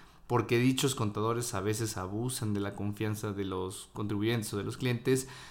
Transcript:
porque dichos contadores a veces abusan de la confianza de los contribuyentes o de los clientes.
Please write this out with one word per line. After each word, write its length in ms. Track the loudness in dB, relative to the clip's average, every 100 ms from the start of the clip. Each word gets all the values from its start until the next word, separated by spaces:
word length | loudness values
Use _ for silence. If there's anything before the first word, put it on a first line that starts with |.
| -20 -20 0
porque 320 | 0 4 4
dichos 360 | 6 4 2
contadores 580 | 2 0 0 0 0 -2
a 60 | -2
veces 360 | 0 0 -2 -2
abusan 580 | -4 -2 -2 -2 0
de 60 | 0
la 140 | -2
confianza 580 | -2 -4 -2 -2 -2 -4
de 120 | -4
los 460 | -2 -2 -4 -6 -10
contribuyentes 600 | -6 -2 0 2 2 0
o 20 | -4
de 80 |
los 120 | -4 -2
clientes. 520 | 0 0 2 2 2 -10 -16